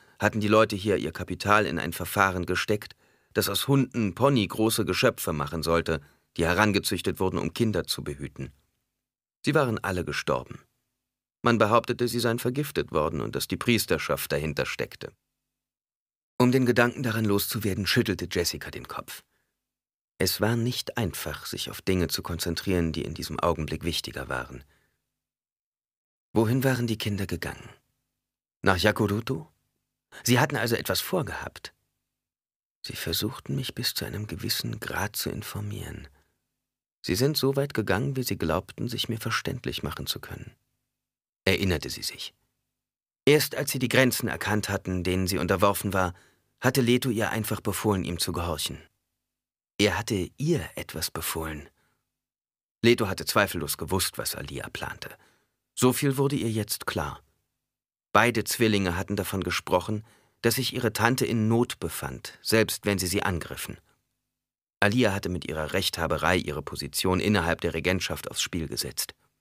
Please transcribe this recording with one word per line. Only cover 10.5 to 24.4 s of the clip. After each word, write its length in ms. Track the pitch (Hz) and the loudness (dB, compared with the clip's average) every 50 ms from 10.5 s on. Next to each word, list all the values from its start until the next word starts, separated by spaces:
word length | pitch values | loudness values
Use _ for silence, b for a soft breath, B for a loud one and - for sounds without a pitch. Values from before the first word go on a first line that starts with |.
| - - _ _ _ _ _ _ _ _ _ _ _ _ _ _ _ _ | -14 -18 _ _ _ _ _ _ _ _ _ _ _ _ _ _ _ _
Man 160 | - 120 117 | 2 4 4
behauptete, 500 | 107 110 104 117 117 - - 117 - 120 | 6 6 6 6 4 4 2 0 0 -2
sie 120 | 117 117 120 | 0 0 0
seien 180 | - 117 117 | 0 0 0
vergiftet 540 | 120 - 127 127 139 147 143 - 82 71 - | 0 -2 -2 -2 -2 -4 -2 -4 -4 -4 0
worden 280 | - 78 76 80 80 71 | 0 0 0 0 0 -2
und 160 | 55 55 - | -4 -4 -4
dass 120 | 67 - | -4 -4
die 100 | - 92 | -4 -4
Priesterschaft 760 | 85 - 123 117 104 - - 87 78 - - 73 - - - | 0 2 4 4 4 4 2 0 0 0 -2 -2 -2 -2 -2
dahinter 360 | 76 73 76 78 71 69 64 | -2 -2 0 -2 -2 -2 -4
steckte. 440 | - - - 57 - - - - - - _ _ _ _ _ _ _ _ _ _ _ _ _ _ _ _ _ _ _ _ _ _ _ _ | -4 -4 -6 -6 -8 -10 -12 -14 -14 -16 _ _ _ _ _ _ _ _ _ _ _ _ _ _ _ _ _ _ _ _ _ _ _ _
Um 140 | - 123 123 | 4 4 6
den 160 | 123 135 127 | 6 4 4
Gedanken 340 | 120 113 120 120 123 - - | 4 6 6 4 4 2 -2
daran 240 | 139 113 107 113 110 | -4 -2 -2 0 2
loszuwerden, 600 | 101 101 101 - - - 110 107 101 92 101 95 | 2 2 2 2 0 -2 -2 0 0 0 0 0
schüttelte 400 | - - 123 110 - 95 - 90 85 | 2 2 4 4 2 0 -2 -4 -2
Jessica 380 | - 90 85 - - 73 - - | -2 0 0 0 -2 -6 -8 -10
den 180 | - - - | -12 -12 -12
Kopf. 360 | - - - - - - - - _ _ _ _ _ _ _ _ _ _ _ _ _ _ _ _ _ _ - | -10 -10 -12 -12 -12 -14 -16 -18 _ _ _ _ _ _ _ _ _ _ _ _ _ _ _ _ _ _ -2
Es 200 | 90 92 - - | 0 0 2 2
war 160 | 104 107 120 | 2 2 2
nicht 420 | 117 113 123 123 - - - - | 2 0 0 -2 -4 -6 -6 -4
einfach, 500 | 123 110 82 - - - 78 73 - - | -2 -2 -2 -4 -6 -8 -8 -8 -8 -8
sich 240 | - - - - - | -8 -8 -8 -8 -8
auf 100 | - - | -10 -6
Dinge 260 | - 98 92 92 82 | -2 0 2 2 2
zu 140 | 71 - - | 0 -2 -4
konzentrieren, 720 | - - 85 82 - 87 82 - - 101 92 87 85 82 78 | -4 -6 -6 -4 -4 -4 -4 -2 -2 0 2 2 2 0 -2
die 100 | 82 - | -4 -4
in 120 | - 82 | -6 -6
diesem 240 | - - - - - | -8 -8 -6 -4 0
Augenblick 440 | - 87 80 82 78 69 78 71 80 | 0 0 0 0 -2 -4 -6 -4 -4
wichtiger 460 | 85 85 - - - - 67 65 60 | -4 -4 -4 -6 -8 -10 -10 -8 -6
waren. 340 | 64 62 | -6 -6